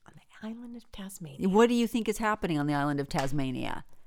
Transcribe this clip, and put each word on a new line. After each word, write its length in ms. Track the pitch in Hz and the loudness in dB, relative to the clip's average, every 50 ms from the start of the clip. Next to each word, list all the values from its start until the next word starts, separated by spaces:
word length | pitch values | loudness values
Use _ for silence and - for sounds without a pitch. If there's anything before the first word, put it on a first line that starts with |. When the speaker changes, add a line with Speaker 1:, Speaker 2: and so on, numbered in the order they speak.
| _ | _
Speaker 1:
On 80 | - - | -20 -20
the 340 | 156 _ _ - - - 220 | -20 _ _ -20 -14 -12 -12
island 280 | 226 233 247 240 240 | -12 -12 -14 -16 -16
of 140 | 233 - - - | -16 -18 -16 -14
Tasmania. 540 | - 196 196 - - 170 151 139 - - 190 | -14 -14 -12 -12 -14 -14 -14 -8 -2 0 4
Speaker 2:
What 180 | 185 214 233 233 | 8 8 8 8
do 60 | 240 | 6
you 120 | 233 233 | 4 2
think 220 | 214 - 233 214 233 | 2 0 -2 -2 -2
is 80 | 202 - | -2 -2
happening 400 | 226 214 214 - - 180 165 147 | 0 -2 -2 0 -2 -2 0 0
on 80 | 143 147 | 0 2
the 40 | 147 | 2
island 260 | 143 143 147 147 143 | 2 0 0 0 -2
of 80 | 139 - | -4 -2
Tasmania? 760 | - 147 139 139 135 147 135 131 127 127 123 104 - - - - - - - | -2 -2 0 0 0 0 0 -2 -4 -4 -6 -6 -6 -8 -10 -12 -18 -18 -18